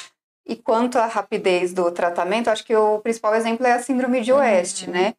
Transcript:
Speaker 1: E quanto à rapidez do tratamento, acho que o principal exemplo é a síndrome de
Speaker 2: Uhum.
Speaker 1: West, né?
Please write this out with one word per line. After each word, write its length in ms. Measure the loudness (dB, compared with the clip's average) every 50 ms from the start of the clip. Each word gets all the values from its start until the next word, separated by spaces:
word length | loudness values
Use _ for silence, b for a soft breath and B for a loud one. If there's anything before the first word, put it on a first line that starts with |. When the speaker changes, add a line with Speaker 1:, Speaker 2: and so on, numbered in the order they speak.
| B B _ _ _ _ _ _ _
Speaker 1:
E 120 | -12 -12
quanto 400 | -6 -2 0 0 2 0 2 2 0
à 60 | 0
rapidez 680 | 0 -2 -4 -4 -4 -4 -2 0 0 2 2 0 -2 -2
do 160 | -2 -2 -2
tratamento, 600 | 0 0 -2 -2 0 -2 -2 0 -2 0 0 0
acho 160 | -2 -2 -2
que 100 | 0 2
o 240 | 2 4 2 2 0
principal 340 | -2 -4 -4 -2 -2 0 0
exemplo 320 | 0 0 -2 -2 0 2
é 60 | 2
a 80 | 2 0
síndrome 380 | 0 -2 -2 -2 0 0 0 0
de 120 | 2 2 2
Speaker 2:
Uhum. 60 | 4
Speaker 1:
West, 480 | 4 4 2 2 0 -2 -6 -10 -10
né? 260 | -4 -2 0 0 0 -2